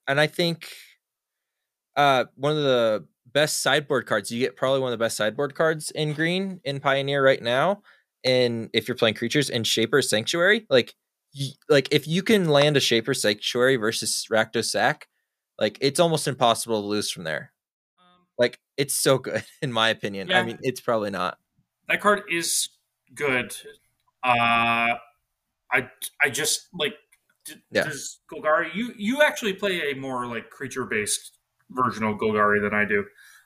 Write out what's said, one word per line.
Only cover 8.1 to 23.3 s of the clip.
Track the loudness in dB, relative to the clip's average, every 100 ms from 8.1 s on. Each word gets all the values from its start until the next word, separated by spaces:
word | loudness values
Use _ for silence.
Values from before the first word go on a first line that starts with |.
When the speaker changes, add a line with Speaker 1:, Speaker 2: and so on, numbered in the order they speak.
| _
Speaker 1:
And | 0 2 2 0 -4
if | -4 -2
you're | 0
playing | 0
creatures | 0 -2 0 0
in | -2
Shaper | 0 0 2 2
Sanctuary, | 2 0 0 2 2 2 2
like, | 2 2 -6 _ _ _ -10
y-, | -10 -6 2
like, | 2 4
if | 0 0
you | -2
can | 2 2 4
land | 4 4 2
a |
Shaper | 2 0 0
Sanctuary | -2 -2 -2 -2 0 2 2
versus | 0 -2 -4 -6 0
Rakdos | 0 0 -2 -2
Sack, | 0 0 -2 -10 _ _ _ _ -4
like, | -4 0
it's | 0 2
almost | 2 0 -2
impossible | 2 2 2 -2 -4
to | -2
lose | -4 -4
from | -6
there. | -6 -8 -10 _ _ _ _ _
Speaker 2:
Um, | _ _ _ -2
Speaker 1:
Like, | -2 -2 _ -4
it's | -4
so | 0 2 2
good, | 0 -6 -6
<laughs> | -8
in | -4
my | 2 2
opinion. | 0 -4 -6 0
I | 0
Speaker 2:
Yeah. |
Speaker 1:
mean, | 0 -4
it's | -4 -4
probably | -2 0 -2
not. | -2 -4 -6 _ _ _ _ -4
Speaker 2:
That | 0
card | 2 2 0
is | -4 -2 -4 -4 _ _ _ _
good. | -4 -2